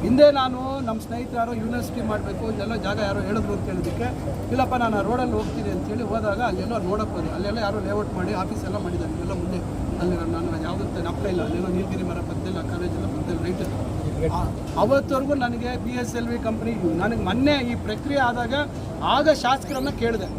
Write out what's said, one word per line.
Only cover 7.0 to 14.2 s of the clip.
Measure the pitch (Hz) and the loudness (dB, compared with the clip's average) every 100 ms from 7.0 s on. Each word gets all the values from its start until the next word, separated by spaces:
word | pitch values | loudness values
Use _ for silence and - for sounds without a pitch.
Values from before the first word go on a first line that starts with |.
| 214 190 | 0 -2
ಹೋದೆ. | 160 | -2
ಅಲ್ಲೆಲ್ಲ | 165 196 220 | -2 -2 0
ಯಾರೋ | 202 208 | 0 0
ಲೇಔಟ್ | 190 208 202 | 0 0 -2
ಮಾಡಿ | 185 180 | -2 -2
ಆಫೀಸ್ | 208 185 226 190 | 0 -2 -2 -2
ಎಲ್ಲ | 196 | -2
ಮಾಡಿದ್ದಾರೆ. | 175 175 160 | -2 -2 -2
ಇವೆಲ್ಲ | 160 185 | -2 -2
ಮುಂದೆ | 190 175 180 - - - - | -2 -2 -2 -2 -4 -2 0
ಅಲ್ಲಿ | 175 175 | 0 0
ನಾನು | 165 165 175 160 | 0 -2 -2 -2
ಯಾವುದಂತ | 165 185 208 196 | -2 -2 -2 -2
ನೆನಪೇ | 175 175 202 | -2 -2 0
ಇಲ್ಲ. | 180 - | 0 0
ಅಲ್ಲೆಲ್ಲ | 165 185 | 0 0
ನೀಲಗಿರಿ | 185 185 185 | 0 0 -2
ಮರ | 175 165 - | -2 -2 -2
ಪಕ್ಕದಲ್ಲಿ, | 170 180 - | -2 -2 -2
ಆ | |
ಕಾಲೇಜೆಲ್ಲ | - 170 175 165 - | -2 -2 -2 -2 -2
ಪಕ್ಕದಲ್ಲಿ | - 156 175 | -2 -2 0
ರೈಟ್. | 160 185 180 - - - - - | 0 -2 -2 -2 -2 -2 -2 0